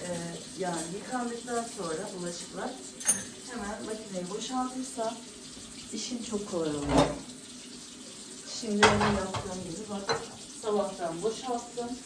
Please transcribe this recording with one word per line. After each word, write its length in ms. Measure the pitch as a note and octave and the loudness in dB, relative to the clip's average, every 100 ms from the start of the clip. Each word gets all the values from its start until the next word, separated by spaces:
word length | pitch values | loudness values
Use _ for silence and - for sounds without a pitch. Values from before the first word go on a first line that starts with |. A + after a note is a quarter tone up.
Ee, 60 | - E3+ E3+ F3+ - D#3 | -2 -2 -2 -6 -8 -2
yani 220 | F#3 E3 E3 | 0 0 -2
yıkandıktan 720 | G3 - B3+ A#3 A#3 B3 A#3 A3+ G#3+ | -4 -2 0 0 -2 0 0 0 -4
sonra 320 | E3+ D#3+ G3 F#3 | -2 -2 -2 -2
bulaşıklar 500 | E3+ E3+ - E3 B3 - - - - - - - C4+ | -4 -4 -6 -4 -4 -6 -10 0 4 4 2 -8 -8
hemen 320 | A#3+ G3+ G#3+ G3+ | -4 -2 -2 -2
makineyi 440 | G#3+ G#3+ F#3 F3+ | -4 -2 -2 -2
boşaltırsam 840 | G#3 A#3 B3+ B3+ B3+ B3+ - A3 A#3 - - - - - - - | -2 0 2 2 0 -4 0 0 -2 -8 -12 -12 -12 -10 -10 -6
işim 300 | - - A#3+ | -4 -2 -2
çok 280 | A3 G#3 - | 0 -2 0
kolay 180 | F3 D#3 | 2 2
oluyor. 380 | D3 C#3+ C#3+ C#3+ - - - - - - - - - - - - - - - | 2 6 8 6 4 -6 -12 -12 -12 -12 -12 -12 -12 -12 -12 -10 -10 -8 -4
Şimdi 200 | A3+ G#3 | 2 8
benim 320 | G#3 G#3 G#3 G3+ | 10 10 6 4
yaptığım 480 | F#3+ - F#3+ - | 2 -2 -2 -4
gibi 260 | F#3 E3 G#3 | -4 -4 -4
bak, 320 | G#3 G3 A3+ - - - - | -4 0 0 -2 -10 -12 -4
sabahtan 600 | A3 G#3 G3 F#3 E3+ E3 | 2 4 4 0 -2 0
boşalttım 680 | G#3 A3+ B3+ A#3+ - A#3+ A#3+ B3+ | 0 0 0 -2 -2 -4 -4 -4